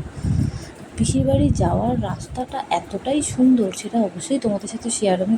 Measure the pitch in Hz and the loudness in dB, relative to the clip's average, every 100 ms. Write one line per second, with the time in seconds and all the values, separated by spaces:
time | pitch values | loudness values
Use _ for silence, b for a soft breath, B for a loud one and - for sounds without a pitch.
0 | - B B B B B B B - - | -8 B B B B B B B -14 -2
1 | 226 262 262 269 285 - 175 185 226 - | 0 2 2 4 4 2 2 2 0 0
2 | 196 180 - 254 254 269 - 175 - 202 | -2 -6 -8 -8 -6 -8 -2 -4 -2 -6
3 | - 294 294 - 254 247 190 - 208 233 | -2 -2 0 4 6 6 2 -2 -2 0
4 | 196 175 - 277 214 202 202 226 233 - | 0 -2 -2 -2 0 -2 -6 -8 -6 0
5 | 202 185 185 | 2 2 2